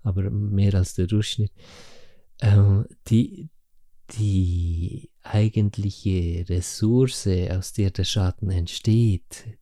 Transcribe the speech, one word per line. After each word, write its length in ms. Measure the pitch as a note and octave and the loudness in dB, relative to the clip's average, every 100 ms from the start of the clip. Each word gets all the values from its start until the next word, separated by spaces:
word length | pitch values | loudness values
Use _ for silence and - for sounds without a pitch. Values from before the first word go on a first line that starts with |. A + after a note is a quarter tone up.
aber 280 | A2 F#2+ G2 | -2 -2 -2
mehr 440 | G#2 G#2 G2 G2 | -2 -2 2 2
als 200 | G2 F#2+ | 2 0
der 120 | - F2+ | -2 0
Durchschnitt. 460 | G#2+ G#2+ - G2+ - - - - - - - _ - | 0 0 -2 -4 -6 -20 -20 -20 -20 -20 -20 _ -2
Ähm, 460 | G#2+ G2+ G2+ G2 - - - | 4 6 6 4 0 -10 2
die, 400 | A2 - F#3+ D#3 _ _ - - - - A2 | 2 2 -4 -16 _ _ -20 -20 -20 -14 -4
die 920 | G#2 F#2+ F2+ F2 E2+ E2+ F2 - - _ | 0 2 0 0 -2 -4 -6 -8 -16 _
eigentliche 1200 | - G#2+ A2 G#2+ G2+ G#2 G2+ - G2+ F#2 E2+ E2+ F2 | -4 0 2 2 0 -2 -6 -4 -2 -2 -2 -4 -2
Ressource, 800 | F2 - - A2 B2 C3 - G2 F#2 F2+ | -4 -4 -2 2 2 2 0 -2 0 0
aus 220 | F#2 - | -4 -4
der 180 | - G2 | -2 -2
der 140 | - | -2
Schaden 460 | - G#2 F#2 - G2 | -2 0 -2 -2 -4
entsteht 920 | F#2 E2+ - - A2+ A2+ F2+ - - A2+ - | -2 -4 -4 0 2 2 0 -6 -18 -18 -20